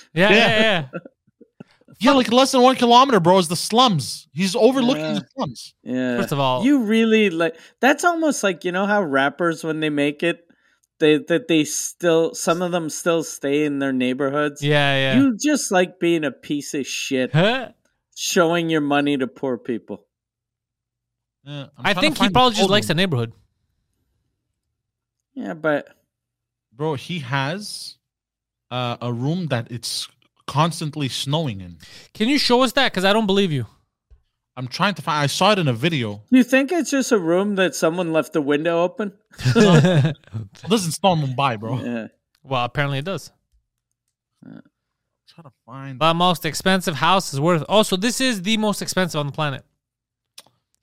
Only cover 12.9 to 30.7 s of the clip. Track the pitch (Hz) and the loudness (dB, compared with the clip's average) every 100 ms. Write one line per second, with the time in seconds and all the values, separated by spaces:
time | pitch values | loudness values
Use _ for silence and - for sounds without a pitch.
12.9 | - 180 165 143 - 139 147 151 139 139 | -6 -2 -2 -2 -6 -2 0 0 -2 -2
13.9 | 127 127 127 139 147 147 147 147 147 143 | -2 -2 -2 -2 -2 -4 -4 0 2 2
14.9 | 135 135 240 277 202 294 285 - 190 190 | 0 2 2 2 0 -2 -2 0 0 0
15.9 | - 170 170 147 120 - 147 - 151 123 | -2 0 0 -2 -6 -8 -8 -6 -8 -8
16.9 | - - 131 123 151 202 254 233 _ _ | -8 -4 -2 0 0 0 -2 -8 _ _
17.9 | _ _ - - 190 165 170 165 160 143 | _ _ -12 -2 2 2 2 0 0 2
18.9 | 143 143 139 127 - 139 120 - 110 - | 0 2 0 -4 -6 -6 -6 -6 -8 -8
19.9 | 98 _ _ _ _ _ _ _ _ _ | -14 _ _ _ _ _ _ _ _ _
20.9 | _ _ _ _ _ 139 143 135 - 175 | _ _ _ _ _ -16 -14 -16 -6 -2
21.9 | 202 311 277 233 240 254 214 196 208 208 | 0 0 2 2 4 4 4 2 2 2
22.9 | 160 190 127 117 - _ _ _ _ _ | 0 0 0 -4 -8 _ _ _ _ _
23.9 | _ _ _ _ _ _ _ _ _ _ | _ _ _ _ _ _ _ _ _ _
24.9 | _ _ _ _ 269 202 165 156 147 - | _ _ _ _ -12 -10 -4 -2 -2 -4
25.9 | _ _ _ _ _ _ _ _ 117 156 | _ _ _ _ _ _ _ _ -8 -6
26.9 | 143 - 175 123 139 135 196 202 - - | -6 -6 -10 -4 -4 -4 -6 -10 -14 -16
27.9 | - _ _ _ _ _ _ - 123 120 | -20 _ _ _ _ _ _ -10 -6 -6
28.9 | 120 120 117 135 185 156 120 117 120 - | -6 -6 -4 -2 -2 -2 -4 -6 -10 -10
29.9 | - - _ _ _ - 143 170 | -10 -10 _ _ _ -6 -2 0